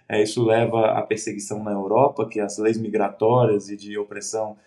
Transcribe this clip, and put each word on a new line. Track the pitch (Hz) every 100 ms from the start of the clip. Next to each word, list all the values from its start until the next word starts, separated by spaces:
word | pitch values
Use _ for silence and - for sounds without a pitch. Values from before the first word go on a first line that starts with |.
| -
É, | 107
isso | 104 -
leva | 113 113 113 113 107
à | 107
perseguição | - 107 - 101 - 107
na | 107
Europa, | 101 95 113 143 - 110
que | 107
as | 101 -
leis | 107 110
migratórias | 110 104 98 - 113 127 117 104 98
e | 101
de | 104 104
opressão, | 104 101 - 110 107 104